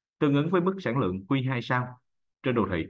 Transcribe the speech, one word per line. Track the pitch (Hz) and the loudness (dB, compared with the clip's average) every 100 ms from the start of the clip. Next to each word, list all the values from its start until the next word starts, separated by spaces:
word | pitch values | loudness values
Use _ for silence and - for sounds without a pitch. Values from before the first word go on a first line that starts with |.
| _ - | _ -2
tương | 151 143 | 2 2
ứng | 160 | 2
với | 185 | 2
mức | 175 196 | 0 -2
sản | - 127 | -2 0
lượng | 101 95 - | 0 -2 -2
Q | 135 131 | -2 0
hai | 127 | -2
sao | 117 127 123 - _ _ _ _ | -2 -2 -2 -10 _ _ _ _
trên | 131 120 | -2 0
đồ | 95 | 2
thị. | 87 78 | 0 -4